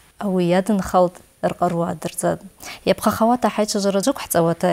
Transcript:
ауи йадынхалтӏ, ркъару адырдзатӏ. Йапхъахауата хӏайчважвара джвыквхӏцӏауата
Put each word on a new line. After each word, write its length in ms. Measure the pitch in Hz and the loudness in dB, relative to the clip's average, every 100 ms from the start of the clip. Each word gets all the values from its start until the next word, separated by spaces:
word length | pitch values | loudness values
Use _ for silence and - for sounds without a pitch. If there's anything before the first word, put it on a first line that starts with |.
| _ - | _ -10
ауи 220 | 208 185 175 | -4 0 2
йадынхалтӏ, 640 | 175 190 208 185 185 175 175 - _ | 2 2 0 2 2 2 0 -20 _
ркъару 400 | 175 - 180 170 | -4 0 -2 0
адырдзатӏ. 640 | 170 170 175 - 175 165 190 - - - - | -4 -6 -8 -4 -4 -4 -8 -20 -18 -6 -2
Йапхъахауата 640 | 185 220 208 226 240 214 | 0 0 2 2 2 0
хӏайчважвара 500 | - 214 208 196 196 | 0 -2 0 0 0
джвыквхӏцӏауата 680 | 190 285 - 170 165 165 180 | 0 -2 -2 0 2 2 0